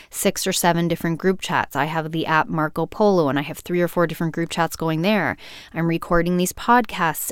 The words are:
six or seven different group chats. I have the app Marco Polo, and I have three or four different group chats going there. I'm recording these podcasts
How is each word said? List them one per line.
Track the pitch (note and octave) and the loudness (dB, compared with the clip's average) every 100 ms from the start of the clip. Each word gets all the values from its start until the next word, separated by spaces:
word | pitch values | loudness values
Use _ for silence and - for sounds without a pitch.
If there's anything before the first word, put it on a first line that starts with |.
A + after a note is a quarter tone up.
| - | -14
six | - G3+ - F#3+ | -2 -2 -2 -2
or | |
seven | - F3+ E3+ E3+ | 0 2 2 2
different | E3 E3+ E3 | 0 -2 0
group | F#3+ F#3 | 0 0
chats. | - D3 - | 0 -2 -2
I | C3+ D3+ | -2 -2
have | D#3+ D#3+ | -2 -4
the | D#3+ - | -4 0
app | D#3+ - | 2 2
Marco | E3 D#3 E3 | 0 -2 0
Polo, | E3 - G#3 F#3 C#3+ | -4 2 4 4 4
and | C#3 | 0
I | |
have | D3 D3+ | -2 -8
three | - F3 | -4 0
or | F3 | 0
four | - E3 | 2 0
different | E3 E3 | 0 -4
group | E3 E3+ | -2 -4
chats | - E3 - | -2 -2 -2
going | D#3+ D#3+ | -2 0
there. | F3+ G#3+ C#3+ - - - - | 2 2 0 -4 -10 -20 -12
I'm | D#3+ E3+ | -4 0
recording | E3 - E3+ E3+ F3+ | 0 2 2 4 2
these | F3+ | 0
podcasts | - - A#3+ A3+ - E3 D3+ - | -2 2 2 2 0 -2 -2 -6